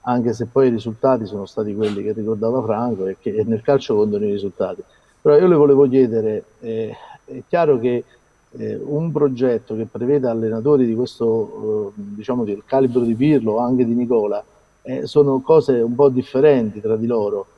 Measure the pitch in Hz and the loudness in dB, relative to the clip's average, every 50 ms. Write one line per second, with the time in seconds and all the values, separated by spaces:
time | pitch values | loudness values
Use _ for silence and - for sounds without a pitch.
0 | _ 123 123 123 113 123 110 110 117 113 _ 135 135 127 117 110 110 120 107 - | _ -2 -2 0 0 -2 -2 -4 -6 -2 _ 2 2 2 2 0 -4 -8 -8 -2
1 | - - 131 120 110 95 104 101 98 - - - 107 107 101 104 110 104 104 101 | 0 0 0 0 -2 -6 -8 -10 -10 -8 -6 -6 -6 -6 -4 -2 -2 -2 -2 -4
2 | 101 107 107 113 104 107 113 104 110 113 120 131 113 - 107 107 120 123 113 95 | -6 -6 -6 -4 -4 -4 -4 -2 -2 -2 -2 -2 -2 -2 -2 -2 -2 -4 -4 -4
3 | 92 95 95 _ _ 117 101 107 107 107 113 104 - - 139 135 - - 113 104 | -4 -6 -6 _ _ -6 -4 -2 -2 -2 -2 -2 0 0 0 0 0 0 0 0
4 | 107 107 104 101 107 104 101 101 98 98 - _ 98 92 90 - - _ _ _ | 0 0 0 -2 -2 -2 -4 -4 -6 -8 -6 _ -6 -6 -6 -10 -14 _ _ _
5 | _ _ _ _ _ 151 147 147 175 180 175 151 147 143 139 135 143 131 123 135 | _ _ _ _ _ 4 4 6 6 6 6 6 6 6 6 6 6 6 6 4
6 | 131 117 110 113 107 110 107 101 - _ _ _ - 117 113 110 110 107 - - | 4 4 2 -2 -2 -2 -4 -4 -8 _ _ _ -10 -8 -6 -6 -6 -8 -10 -16
7 | - - - - _ - 131 127 110 _ - 170 170 151 143 120 113 123 123 120 | -20 -20 -20 -20 _ -18 -18 -18 -10 _ 0 0 2 2 0 0 0 0 -2 -2
8 | - _ _ _ _ _ _ _ _ _ _ 120 110 107 - - - 135 147 147 | -4 _ _ _ _ _ _ _ _ _ _ -10 -8 -8 -8 -8 -8 -6 -6 -4
9 | 165 165 147 147 147 139 131 117 127 127 120 110 - _ 110 110 113 107 _ 104 | -4 -2 0 0 0 0 2 0 0 0 0 -2 -4 _ -6 -6 -6 -8 _ -6
10 | 117 123 143 147 127 123 113 117 113 110 110 113 113 147 151 135 127 117 110 110 | -2 0 0 0 0 0 -2 -2 -2 -2 -4 -2 2 2 4 4 4 2 0 -2
11 | 123 - - - 117 113 113 113 107 101 - 107 107 107 107 107 104 98 101 104 | -4 -6 -4 -4 -2 0 0 0 -2 -6 -8 -10 -6 -4 -4 -4 -4 -6 -10 -14
12 | 101 101 101 104 107 - 127 123 117 104 101 101 - _ - 135 135 127 120 123 | -14 -14 -14 -14 -8 -6 -4 -4 -2 -4 -6 -8 -6 _ 0 0 0 2 2 0
13 | 120 117 113 110 135 156 156 - 110 110 107 113 123 123 127 127 123 113 117 120 | 0 0 0 0 2 2 2 2 2 0 -2 0 0 0 0 0 0 0 0 -2
14 | 123 117 123 113 104 104 101 104 - _ _ _ _ _ _ _ _ 131 127 - | 0 0 0 0 0 0 -4 -6 -8 _ _ _ _ _ _ _ _ -10 -8 -8
15 | - - - 151 143 139 135 131 131 - 160 160 156 - 131 120 113 117 120 120 | -8 0 2 2 4 4 2 -2 2 4 4 4 4 4 2 2 2 -2 2 4
16 | 143 139 127 127 123 - - 131 143 151 143 127 117 107 98 107 104 110 113 110 | 4 4 4 2 -4 -2 0 4 4 6 4 4 2 -2 -6 -6 -2 -2 -2 -2
17 | 113 117 120 113 104 101 104 101 98 _ _ | -2 -2 -2 0 0 -2 -4 -4 -8 _ _